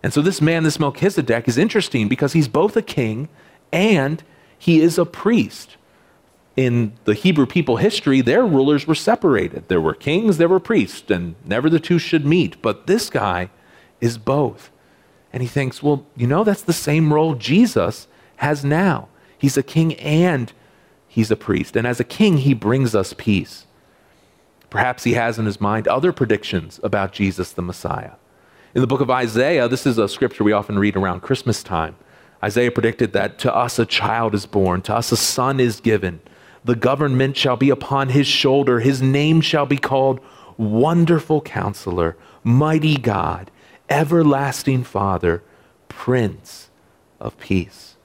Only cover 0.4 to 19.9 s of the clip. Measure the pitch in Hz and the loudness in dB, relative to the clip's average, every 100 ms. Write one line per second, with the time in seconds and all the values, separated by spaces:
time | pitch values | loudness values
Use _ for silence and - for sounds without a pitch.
0.4 | 151 165 160 - 147 139 185 196 123 117 | 0 2 0 0 -4 0 -2 0 -2 -2
1.4 | 120 117 214 220 - 127 104 127 139 165 | 0 0 0 0 -2 -2 -2 0 0 2
2.4 | 139 147 202 226 214 - 117 110 151 _ | 0 2 0 0 -4 -4 -4 -4 -10 _
3.4 | - _ _ 165 208 185 135 160 - _ | -20 _ _ 0 2 2 2 -4 -10 _
4.4 | _ _ - 160 165 165 170 - 208 233 | _ _ 2 4 4 2 -2 -2 0 2
5.4 | 104 - - - _ _ _ _ _ _ | 0 -8 -20 -20 _ _ _ _ _ _
6.4 | _ - 127 120 113 - - 104 185 156 | _ -2 0 0 -2 -4 -4 0 2 2
7.4 | 127 180 143 113 180 - - 135 117 170 | 2 0 0 0 0 0 0 2 2 2
8.4 | 247 139 135 147 147 156 - 233 185 113 | 2 2 2 2 0 -2 0 0 2 2
9.4 | 85 - - 90 80 - - 165 226 160 | 0 -8 -2 0 0 -2 -2 0 0 2
10.4 | 165 185 - 220 117 - - 92 87 82 | 2 2 2 0 0 -6 -4 -4 -4 -12
11.4 | - 107 151 165 - 175 - 165 143 175 | -4 -2 2 0 2 0 2 -2 2 2
12.4 | 110 - 113 104 - 208 - 131 104 90 | 0 -2 -4 -4 -2 -2 0 -4 -2 -2
13.4 | 90 _ _ - _ _ 120 117 110 139 | -6 _ _ -20 _ _ -4 -2 -2 0
14.4 | 135 101 - _ _ _ _ _ _ - | 0 -4 -20 _ _ _ _ _ _ -8
15.4 | 123 143 131 - 147 139 - - 120 151 | -4 -4 -4 -2 -2 -2 -4 -4 0 2
16.4 | 220 196 - 170 - 151 156 151 160 135 | 2 -2 -2 -2 0 0 2 2 2 -2
17.4 | 110 165 240 117 87 - - _ _ _ | 0 4 4 2 -2 -4 -16 _ _ _
18.4 | 143 147 139 156 196 127 - _ _ _ | -2 -2 0 2 2 0 -6 _ _ _
19.4 | 139 135 135 160 165 | 0 0 -2 0 0